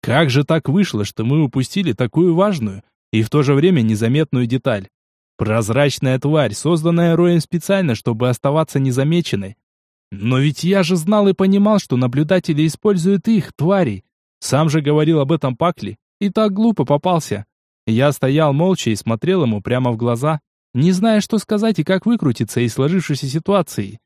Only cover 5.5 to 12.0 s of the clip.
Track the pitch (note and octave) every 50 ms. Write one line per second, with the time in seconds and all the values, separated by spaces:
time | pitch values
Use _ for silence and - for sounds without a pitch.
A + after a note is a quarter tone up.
5.5 | G#2+ A#2 A2+ G2 A2+ A#2+ C#3+ C#3+ - - - C3 C3 C3 - C#3+ D3+ D#3 C#3+ A2+
6.5 | G#2+ - - D3 F3 D#3+ D3+ E3+ E3+ E3+ E3+ E3+ E3 E3 F3 F3+ F3 E3+ D3+ _
7.5 | - F3 - - G3 G3 F#3 D3+ A#2 - - B2+ A#2 A2 B2 B2 B2 - - C#3
8.5 | C#3+ D#3 D#3+ - - C#3+ C3+ C3+ A#2+ B2+ C3+ D3 E3 F3 E3 - - G2+ G2 F#2+
9.5 | G#2 _ _ _ _ _ _ _ _ _ _ _ - G2 G2+ A#2 B2+ C3 C#3 D3
10.5 | C#3 - - E3+ G3 G3 F#3 D3+ F#3 F3 D#3 E3+ G#3+ G#3 G#3 G3 F#3 - F#3+ F#3+
11.5 | G3 G3+ G3+ G#3 G#3+ G3+ - - C3+ B2